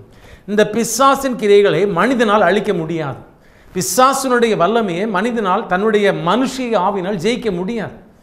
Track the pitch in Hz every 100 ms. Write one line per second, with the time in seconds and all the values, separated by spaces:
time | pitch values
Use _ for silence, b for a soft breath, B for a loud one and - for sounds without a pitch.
0 | - B B B B 208 208 233 220 -
1 | 269 269 269 220 208 202 202 156 202 170
2 | 214 254 226 208 175 202 208 180 165 165
3 | 147 117 - _ b b b 185 175 -
4 | 262 269 269 247 233 185 175 233 208 170
5 | 220 185 226 233 196 190 - 180 220 208
6 | 202 160 160 214 262 - 247 214 185 196
7 | 180 208 180 240 226 175 185 233 160 -
8 | - _